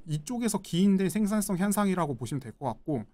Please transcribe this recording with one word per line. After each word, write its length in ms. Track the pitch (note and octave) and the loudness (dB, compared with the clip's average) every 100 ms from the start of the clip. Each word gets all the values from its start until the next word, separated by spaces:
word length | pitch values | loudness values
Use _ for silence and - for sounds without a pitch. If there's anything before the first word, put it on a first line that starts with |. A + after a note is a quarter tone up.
| E3 | -6
이쪽에서 560 | D3+ - A#3+ A#3 G3 | -6 -4 -2 -2 -2
기인된 480 | - E3+ G3+ F#3+ F#3+ | -2 4 4 4 2
생산성 480 | G#3 G3+ G#3+ G3 F3 | 0 0 0 0 0
향상이라고 580 | G3+ G3+ G3 F3+ D#3 B2+ | 0 2 2 2 -2 -4
보시면 260 | A#2 C#3+ | -4 -6
될 100 | A#2 | -8
것 140 | - C3+ | -8 -6
같고 400 | A2 - C3+ G2 | -6 -4 -4 -4